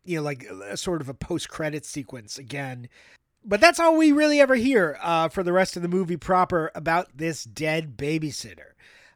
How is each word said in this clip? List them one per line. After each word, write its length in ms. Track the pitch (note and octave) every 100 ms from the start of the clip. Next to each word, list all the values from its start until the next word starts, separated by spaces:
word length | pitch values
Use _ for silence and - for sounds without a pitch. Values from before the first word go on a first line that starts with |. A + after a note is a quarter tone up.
you 140 | F3+ E3
know, 40 |
like, 220 | D3 C3+
a 320 | - F#3+ G3+ G3
sort 240 | - E3+
of 80 | C3+
a 60 |
post-credit 680 | C3 - E3+ - - D#3 D3+
sequence 540 | - D3 C3+ B2+ G#2+ -
again. 500 | B2+ C#3+ C3+ B2+ A#2+ _ _ _ _ _
But 200 | A3 -
that's 180 | D#4+ E4+
all 160 | E4 D#4+
we 160 | D#4
really 260 | C#4+ D4+ D4
ever 160 | C4+
hear, 440 | C4 A#3+ B3+ E3+ C#3+
uh, 280 | E3+ E3 D#3+
for 140 | F#3+
the 100 | F3
rest 220 | F3+ F#3
of 60 | F3+
the 80 | F3
movie 300 | F3+ F3+ E3+
proper 520 | - F#3 F3+ F3+ D#3+
about 420 | - D#3 E3 F#3 C3
this 280 | E3 D#3
dead 520 | A2+ G#2 D#3 D#3+ D#3 G#2+
babysitter. 760 | C#3+ D#3+ D#3 - A2 E2 - _ _ _ _